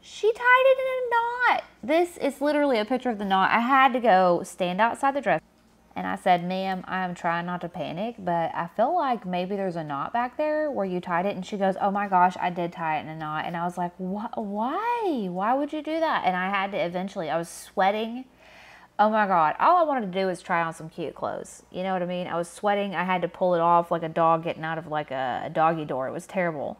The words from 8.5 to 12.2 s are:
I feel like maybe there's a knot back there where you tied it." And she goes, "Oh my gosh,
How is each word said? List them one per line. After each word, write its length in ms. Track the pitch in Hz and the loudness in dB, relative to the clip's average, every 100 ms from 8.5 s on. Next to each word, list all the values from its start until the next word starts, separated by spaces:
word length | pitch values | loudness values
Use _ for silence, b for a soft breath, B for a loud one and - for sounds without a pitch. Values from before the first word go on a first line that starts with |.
I 140 | - 170 - | -4 -8 0
feel 180 | 240 | 0
like 320 | 359 285 233 180 | 2 0 -2 -4
maybe 300 | 180 180 202 | -4 -4 -4
there's 200 | 196 170 | -4 -4
a 60 | |
knot 300 | 151 139 151 | -6 -6 -4
back 240 | 233 247 - | -4 -4 -4
there 340 | 302 302 302 | -2 -2 -2
where 160 | 233 196 | -2 -2
you 140 | 180 | -4
tied 260 | 175 170 190 | -2 0 0
it." 80 | |
And 100 | 196 | -4
she 120 | 185 208 | -8 -2
goes, 180 | 190 190 | 0 2
"Oh 100 | 202 | 0
my 160 | 202 202 | 0 2
gosh, 300 | 185 | 4